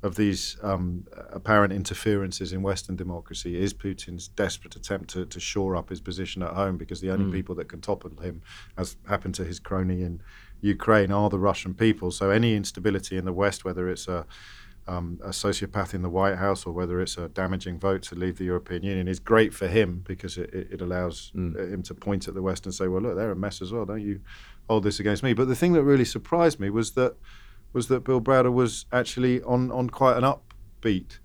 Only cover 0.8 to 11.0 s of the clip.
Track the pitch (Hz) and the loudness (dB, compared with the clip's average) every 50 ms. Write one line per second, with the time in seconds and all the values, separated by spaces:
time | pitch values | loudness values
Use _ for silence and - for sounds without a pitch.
0.8 | 90 90 87 90 - - - - - - - 95 - 110 110 107 104 98 95 98 | 0 -2 -4 -4 -8 -10 -16 -18 -16 -12 -12 -10 2 4 6 6 6 6 2 -2
1.8 | 92 - 104 - - 110 104 101 98 92 92 - 95 90 92 92 98 98 98 92 | -4 -6 -6 -4 -2 0 0 0 0 -4 -6 -6 -8 -6 -4 -4 -2 -2 -2 -2
2.8 | - - 92 90 92 90 87 85 - - - - - 87 87 87 95 101 95 - | -4 -8 -8 -6 -6 -6 -8 -8 -10 -12 -12 -10 -8 -6 -2 -2 -2 -2 -2 -4
3.8 | - 101 95 - - - 87 87 - - - - 104 92 - - - 87 - - | -6 -6 -6 -6 -8 -12 -12 -12 -12 -14 -2 0 0 0 0 -6 -12 -18 -18 -16
4.8 | - - 101 95 95 - - 92 90 - - 87 - - - 104 98 95 95 87 | -8 -6 -6 -6 -6 -8 -8 -8 -8 -8 -8 -10 -8 -4 -2 0 0 0 0 -2
5.8 | 82 - 95 90 - - 90 87 95 90 - 95 90 85 85 92 98 98 92 85 | -4 -6 -10 -12 -10 -10 -8 -6 -6 -8 -6 -6 -6 -4 -2 0 0 0 0 -4
6.8 | 78 - 92 85 - 95 95 98 98 95 90 95 92 - 92 82 82 - - 85 | -6 -8 -10 -6 -4 -2 0 0 0 0 0 -2 -4 -4 -6 -8 -8 -10 -10 -14
7.8 | - - 101 95 - 90 - - 85 90 85 82 - - - - - - - - | -4 -4 -4 -4 -4 -14 -14 -10 -10 -10 -10 -10 -14 -18 -20 -20 -20 -18 -8 -8
8.8 | 92 87 - - - - 104 98 - 95 90 - 92 82 87 85 - - 98 95 | -6 -6 -8 -14 -6 -4 -4 -2 -2 -4 -6 -6 -6 -6 -8 -10 -8 -4 -2 0
9.8 | 92 92 92 90 90 87 85 87 - - - - - - - - - 101 98 90 | 0 0 0 0 -2 -4 -6 -8 -10 -16 -20 -20 -20 -20 -16 -2 0 0 0 2
10.8 | - - 110 107 | 4 6 6 6